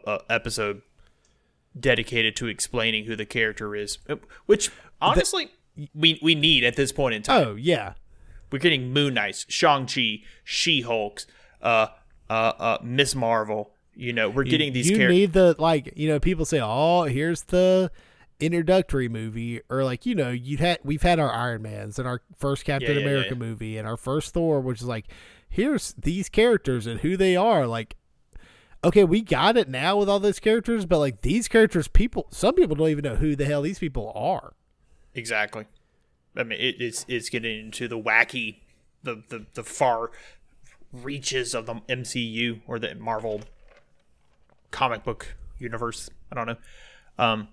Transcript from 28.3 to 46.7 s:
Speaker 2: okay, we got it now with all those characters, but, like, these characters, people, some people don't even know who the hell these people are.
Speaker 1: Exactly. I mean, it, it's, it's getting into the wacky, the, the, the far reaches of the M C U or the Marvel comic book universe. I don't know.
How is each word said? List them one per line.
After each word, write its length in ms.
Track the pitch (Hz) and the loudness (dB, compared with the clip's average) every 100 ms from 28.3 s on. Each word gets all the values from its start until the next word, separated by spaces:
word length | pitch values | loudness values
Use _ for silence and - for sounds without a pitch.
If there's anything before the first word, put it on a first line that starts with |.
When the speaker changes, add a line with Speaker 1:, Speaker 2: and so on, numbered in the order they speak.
| - - - _ - | -20 -20 -20 _ -2
Speaker 2:
okay, 200 | 180 208 | 4 6
we 160 | 185 202 | 6 6
got 340 | 214 131 180 233 | 2 2 4 4
it 120 | 147 | 2
now 280 | 127 160 202 | 0 0 2
with 120 | 202 | 2
all 100 | 202 | 2
those 200 | 208 190 | 2 0
characters, 440 | 214 226 220 226 175 | 2 0 2 -2 2
but, 120 | 170 | 2
like, 220 | 143 120 | 2 0
these 260 | - 208 226 | 0 0 4
characters, 380 | 226 220 170 147 | 6 6 4 4
people, 380 | - 233 220 - | 6 6 2 -8
some 240 | - 202 | 0 2
people 200 | 370 254 147 | 4 2 4
don't 120 | 160 | 2
even 140 | 147 | 2
know 120 | 143 110 | -2 0
who 200 | 156 143 | 0 0
the 80 | 143 | 0
hell 160 | 147 | 0
these 160 | 151 196 | -2 -4
people 320 | 160 131 107 | -6 -6 -6
are. 380 | - 131 180 - - _ _ _ _ _ | -4 -2 -4 -6 -20 _ _ _ _ _
Speaker 1:
Exactly. 520 | - 113 110 107 110 104 _ _ _ _ _ _ | -12 -4 -2 -2 -4 -14 _ _ _ _ _ _
I 80 | - | -6
mean, 140 | 117 107 | -6 -2
it, 180 | 127 95 | -4 -4
it's, 240 | 117 113 - | -6 -8 -6
it's 220 | 123 110 | -6 -6
getting 380 | 120 113 107 110 | -6 -6 -8 -10
into 200 | - 123 | -10 -8
the 140 | 117 | -6
wacky, 600 | 110 113 120 131 110 104 _ _ _ _ | 0 2 2 0 -8 -10 _ _ _ _
the, 200 | 131 113 - | -10 -10 -10
the, 160 | 117 104 | -16 -14
the 100 | - | -14
far 480 | 110 - 131 113 117 - - - _ _ - - - | -8 0 2 2 -2 -10 -20 -20 _ _ -20 -20 -20
reaches 640 | 127 127 143 123 131 123 | -16 -12 -8 -6 -4 -4
of 120 | 117 113 | -6 -6
the 160 | 113 - | -10 -6
M 140 | 127 117 | -6 -4
C 140 | 127 | -6
U 420 | 117 110 120 110 - | -4 -2 -4 -4 -8
or 120 | 120 | -8
the 160 | 110 | -8
Marvel 480 | 98 110 110 113 104 - - - _ _ _ _ _ _ _ _ _ _ | -8 -6 -4 -4 -8 -10 -20 -20 _ _ _ _ _ _ _ _ _ _
comic 340 | - 131 110 | -4 -2 -2
book 300 | - 107 - - - - | -6 -10 -10 -16 -16 -14
universe. 500 | 120 113 117 113 - - - | -10 -8 -8 -8 -14 -18 -14
I 40 | |
don't 120 | 127 117 | -8 -8
know. 100 | 117 - | -8 -12